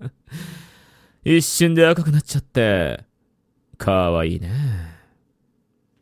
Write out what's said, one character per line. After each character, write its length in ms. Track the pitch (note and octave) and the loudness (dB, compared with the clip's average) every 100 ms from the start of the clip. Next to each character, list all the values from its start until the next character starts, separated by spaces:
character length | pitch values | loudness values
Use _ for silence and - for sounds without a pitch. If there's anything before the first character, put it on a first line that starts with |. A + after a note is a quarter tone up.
| B2+ - _ D3+ | -16 -18 _ -18
<laughs> 840 | - - - - _ _ _ _ | -16 -18 -20 -20 _ _ _ _
一 180 | C#3 E3 | 2 2
瞬 320 | - - E3+ | 2 0 2
で 100 | E3 | 6
赤 200 | E3 E3+ | 4 4
く 80 | D#3 | 2
な 80 | D3+ | 0
っ 20 | |
ち 140 | - C#3+ | 0 -6
ゃ 20 | |
っ 40 | |
て。 640 | - C3 A2 F#2+ D#2 G1+ - _ _ _ _ _ _ - | -4 0 2 2 0 -4 -12 _ _ _ _ _ _ -8
か 360 | - F#2+ F2+ | -2 0 2
わ 120 | E2+ | 0
い 120 | E2 F2 | -2 -4
い 40 | |
ね。 540 | F2 B2 C#3+ F#2+ E2 E2 _ _ _ _ _ _ _ _ _ _ | -6 -4 -4 -6 -10 -18 _ _ _ _ _ _ _ _ _ _